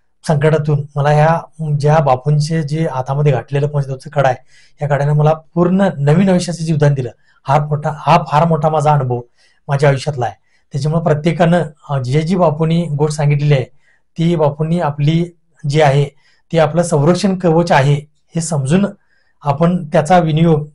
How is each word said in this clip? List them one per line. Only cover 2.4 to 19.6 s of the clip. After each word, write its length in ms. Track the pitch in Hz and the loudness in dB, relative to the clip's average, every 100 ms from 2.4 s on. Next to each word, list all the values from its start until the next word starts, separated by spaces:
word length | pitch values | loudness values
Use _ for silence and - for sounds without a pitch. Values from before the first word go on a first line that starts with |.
| 147 165 | 0 -2
जे 240 | 147 156 160 | -2 -2 -2
हातामध्ये 400 | 131 131 139 147 | -4 -4 0 0
घातलेलं 360 | 123 - 139 143 | 0 -2 -4 -2
पंचधातूचं 420 | 147 135 131 147 | -2 -4 -8 -6
कडा 200 | 147 131 | -2 0
आहे, 80 | 127 - _ _ - | -2 -8 _ _ -8
या 60 | 143 | -4
कड्यानं 240 | 139 143 | -2 0
मला 200 | 151 151 160 - | 2 2 0 -4
पूर्ण 360 | 170 175 190 196 139 | -2 0 2 0 0
नवीन 320 | 143 165 196 | 2 2 2
आयुष्याचं 340 | 180 180 165 | 0 -2 -6
जीवदान 300 | 165 151 147 | -2 0 2
दिलं. 160 | 139 120 - _ _ | 0 -6 -12 _ _
हा 220 | - 147 147 | -2 -2 -2
मोठा, 260 | 147 156 - | -4 -6 -4
हा 260 | 143 175 170 | 0 0 2
फार 180 | 147 170 | 0 2
मोठा 240 | 156 156 | 0 0
माझा 240 | 156 147 | 0 2
अनुभव 280 | 147 127 120 - _ _ _ - | 0 -2 -6 -10 _ _ _ -6
माझ्या 220 | 139 147 | 0 2
आयुष्यातला 360 | 135 151 143 113 | 0 -4 -6 -6
आहे. 100 | - _ _ _ | -8 _ _ _
त्याच्यामुळे 320 | 143 151 165 | -6 -2 -2
प्रत्येकानं, 600 | 170 147 170 165 170 175 151 - - | 0 -2 -2 0 2 2 -2 -10 -6
अ, 100 | 139 | -6
जे 220 | 123 147 | -2 -2
जी 140 | 160 190 | 0 0
बापूंनी 500 | 170 151 160 165 170 | 0 0 0 0 -2
गोष्ट 320 | 143 151 151 | -2 -2 0
सांगितलेली 360 | 147 143 147 | 0 0 2
आहे 100 | 139 117 _ _ _ _ - | 0 -2 _ _ _ _ -4
ती 180 | 165 170 | 0 0
बापूंनी 440 | 147 151 160 175 | 0 -2 -2 -2
आपली 580 | 151 147 147 165 170 - _ _ 143 | -2 -2 0 0 -2 -8 _ _ -2
जी 120 | 151 | 2
आहे 240 | 147 143 139 - _ _ _ | 2 2 0 -6 _ _ _
ती 80 | 165 | 0
आपलं 240 | 151 160 | 0 0
संरक्षण 540 | 170 151 143 180 196 185 | 0 0 2 2 0 0
कवच 340 | 175 160 170 | 0 2 2
आहे 240 | 156 139 143 - _ _ 165 | 2 2 0 -4 _ _ -8
हे 60 | |
समजून 440 | - 151 131 180 202 - _ _ _ _ | -4 -4 0 0 0 -4 _ _ _ _
आपण 420 | 143 139 | -4 0